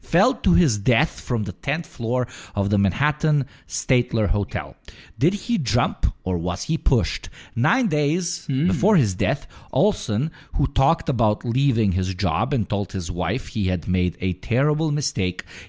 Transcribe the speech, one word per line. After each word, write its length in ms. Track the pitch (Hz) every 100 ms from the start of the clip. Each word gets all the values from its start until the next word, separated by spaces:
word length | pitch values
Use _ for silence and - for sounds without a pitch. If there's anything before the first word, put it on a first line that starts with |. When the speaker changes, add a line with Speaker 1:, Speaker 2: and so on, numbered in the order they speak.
Speaker 1:
fell 320 | - 165 226
to 200 | - -
his 240 | 170 165 104
death 400 | 104 117 156 -
from 240 | - 120
the 80 | 104
tenth 340 | - - 151 -
floor 420 | - 117 123 123 - - -
of 140 | 98
the 80 | 101
Manhattan 680 | 98 - 143 147 156 147 131 - -
Statler 640 | - - 127 123 117 104
Hotel. 460 | 101 101 95 71 - - - - -
Did 140 | 143
he 240 | 202 - 233
jump 500 | 127 117 147 - - -
or 140 | - 90
was 260 | 87 87
he 140 | - 165
pushed? 520 | - 123 92 - - - - -
Nine 320 | 135 240 233
days 580 | 151 143 170 175 - -
Speaker 2:
Hmm. 200 | 135 170
Speaker 1:
before 280 | 170 175 202
his 180 | 110
death, 320 | 92 98 143 - - -
Olson, 580 | - 196 196 - 104 156 - - -
who 100 | 135
talked 420 | - 139 165 -
about 340 | 123 110 107
leaving 480 | 120 117 143 117 104
his 220 | 90 92
job 400 | 90 92 80 123
and 140 | 139 101
told 220 | 101 101
his 180 | 95 82
wife 360 | 85 87 117 -
he 180 | 113 92
had 200 | 92 82
made 300 | 92 90 -
a 120 | 95
terrible 580 | 90 - 117 147 151 160
mistake, 520 | 147 147 - 113 - - -